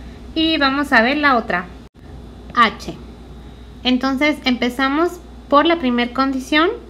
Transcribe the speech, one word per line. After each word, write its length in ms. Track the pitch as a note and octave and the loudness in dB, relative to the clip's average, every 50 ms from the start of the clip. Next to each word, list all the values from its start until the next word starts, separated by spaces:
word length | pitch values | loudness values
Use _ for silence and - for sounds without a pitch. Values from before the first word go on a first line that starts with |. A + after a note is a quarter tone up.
| - - - - - - - | -16 -16 -16 -16 -14 -8 -2
y 240 | D#4+ D#4+ D#4+ D#4+ D4 | 0 0 2 2 2
vamos 340 | C#4 C4+ C4+ C#4+ D4 C#4 C4+ | 2 2 2 0 0 4 4
a 80 | A#3 | 6
ver 180 | A3 B3 C#4+ D4+ | 6 6 2 2
la 180 | D4 C#4+ C4 | 4 4 4
otra, 300 | A#3 A3 - F3+ F3 F#3 - - - - - _ - - - - - - - - - - - - | 4 2 0 -2 -4 -4 -6 -14 -18 -20 -20 _ -20 -20 -18 -18 -16 -16 -18 -18 -18 -16 -6 2
H. 380 | B3 A#3 G#3 G3 - - - - - - - - - - - - - - - - - - - - - - | 2 2 2 2 -2 -12 -12 -12 -12 -14 -18 -18 -18 -18 -18 -18 -18 -18 -18 -18 -20 -20 -20 -12 -4 0
Entonces 540 | B3 B3+ B3 B3+ C4+ C4+ B3+ D4 D4+ D4 D4 - | 0 0 2 2 0 0 2 2 2 0 0 0
empezamos 760 | C4 B3+ A#3 A#3+ B3 B3 - C4+ C4+ C#4 D4+ E4 F4+ F4 - - - - - - - | -2 0 0 0 -2 0 0 0 0 2 2 0 0 -2 -6 -16 -18 -18 -12 -4 2
por 160 | C#4+ C#4+ D4 | 4 4 6
la 140 | E4+ E4+ E4+ | 4 2 2
primera 340 | C4 B3+ A#3+ A#3+ A#3+ A#3+ A#3+ | 2 0 0 0 0 -2 0
condición. 580 | - C4+ C4+ C4+ C4 B3+ - D4 D4+ D#4+ F#4 A#4 - - | 0 0 0 0 -4 -2 0 2 4 4 2 0 -2 -8